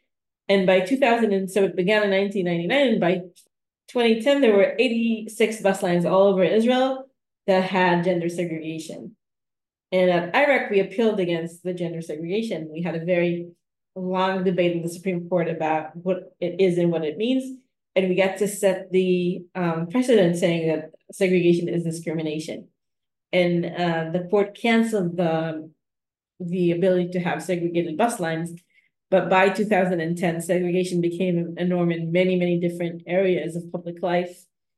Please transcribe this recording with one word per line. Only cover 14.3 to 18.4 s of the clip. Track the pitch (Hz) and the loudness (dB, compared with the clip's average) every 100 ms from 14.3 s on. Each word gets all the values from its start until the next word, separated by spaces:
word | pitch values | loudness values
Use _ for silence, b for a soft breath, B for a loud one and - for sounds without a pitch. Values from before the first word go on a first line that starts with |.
| 190 190 | 0 0
debate | 180 175 | 2 2
in | 170 | 0
the | 165 | -4
Supreme | - 190 175 - | -6 -4 -4 -2
Court | 175 165 | -2 0
about | 160 156 156 156 170 | -2 -2 -2 -4 -6
what | 180 180 - _ | -4 -4 -6 _
it | 175 175 | -6 0
is | 190 170 | 2 4
and | 170 | 2
what | 165 | 0
it | 151 165 | -2 -2
means. | 233 262 262 - _ _ _ 190 | -2 -2 -4 -12 _ _ _ -2
And | 185 | 0
we | 180 | 2
got | 190 | 0
to | - | 0